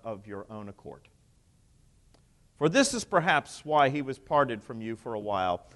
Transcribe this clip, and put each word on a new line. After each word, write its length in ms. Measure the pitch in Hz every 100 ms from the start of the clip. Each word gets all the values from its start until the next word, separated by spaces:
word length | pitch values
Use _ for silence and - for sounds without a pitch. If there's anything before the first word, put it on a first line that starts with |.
| 117
of 200 | 101 104
your 200 | 98 -
own 200 | 110 101
accord. 400 | - - - _ _ _ _ _ _ _ _ _ _ _ _ _ _ _ -
For 140 | 151
this 240 | 233 269
is 100 | 240
perhaps 600 | - 180 175 151 - - 151
why 240 | 151 135
he 120 | 147
was 180 | 135 131
parted 440 | - 147 135 107
from 160 | - 113
you 140 | 113 113
for 200 | 123 107
a 40 |
while, 460 | 104 98 92 90 -